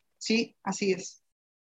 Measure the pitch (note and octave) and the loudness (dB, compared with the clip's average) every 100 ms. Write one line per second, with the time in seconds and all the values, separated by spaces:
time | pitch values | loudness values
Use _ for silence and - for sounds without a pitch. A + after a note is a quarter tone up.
0 | _ - - A3 A3+ _ G3 F#3+ G3 F3+ | _ -8 0 2 2 _ -6 -2 0 0
1 | - - _ _ _ _ _ | -4 -16 _ _ _ _ _